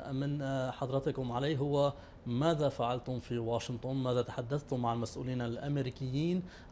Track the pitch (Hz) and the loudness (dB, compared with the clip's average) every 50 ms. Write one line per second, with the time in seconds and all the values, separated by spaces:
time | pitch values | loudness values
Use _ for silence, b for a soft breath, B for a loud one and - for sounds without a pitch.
0 | - - 135 131 139 143 143 147 139 135 135 131 127 131 123 - 139 123 131 135 | -4 -4 -2 -2 0 0 0 -2 0 0 0 0 0 -2 -2 -4 -2 0 0 2
1 | - 156 123 131 131 120 117 123 139 147 160 127 143 147 143 139 143 143 139 B | 2 0 0 0 -2 0 0 0 2 2 2 2 2 2 4 4 4 4 2 B
2 | B B B B - 123 117 123 147 165 165 147 147 135 - - - - 127 123 | B B B B -4 -2 0 4 4 4 4 4 2 2 2 2 0 0 0 -2
3 | - 127 127 120 - - 120 120 113 113 117 117 - - 123 113 - 127 131 135 | -2 -4 -4 -4 -4 -2 -2 -2 0 0 0 0 0 -2 -4 -4 -4 -2 -2 0
4 | 127 127 123 123 120 - - - 123 117 143 147 - - 139 123 120 117 117 117 | 2 2 2 2 2 0 -2 -4 -2 -2 -2 -2 0 0 0 2 2 2 2 2
5 | 117 - - - 127 127 127 123 120 117 113 - - 147 147 143 131 127 123 - | 0 -2 -4 -4 -4 -2 -2 0 0 -2 -2 -2 -2 0 0 0 0 -2 -4 -4
6 | 139 127 127 143 156 170 175 185 175 B B B B B | -4 -2 0 2 2 2 2 0 0 B B B B B